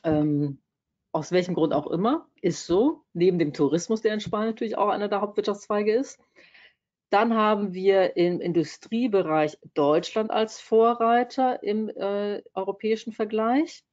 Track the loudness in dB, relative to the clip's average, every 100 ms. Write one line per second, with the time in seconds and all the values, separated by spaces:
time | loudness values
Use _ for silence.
0 | 0 0 2 0 -2 -6 _ _ _ _
1 | _ -8 0 0 0 0 2 0 -2 -2
2 | 0 -2 -6 _ -4 -4 0 2 2 0
3 | _ 0 2 2 -2 2 2 2 -2 -2
4 | 0 -2 -4 -4 -4 -4 -6 -2 0 0
5 | -2 -2 -2 -4 -4 -6 -4 -2 0 0
6 | -2 -10 _ _ _ -20 -20 _ _ _
7 | _ 2 2 2 2 2 -2 0 2 4
8 | 2 2 0 0 0 0 -2 -6 -8 -4
9 | 0 0 0 0 0 -4 -10 0 2 2
10 | 0 -4 -2 -2 -2 -6 0 4 4 2
11 | 2 2 0 0 0 0 -4 -4 -4 -6
12 | -4 -2 -4 -6 -8 -8 -6 -4 -2 -4
13 | -6 -6 -4 -2 0 0 0 -6 _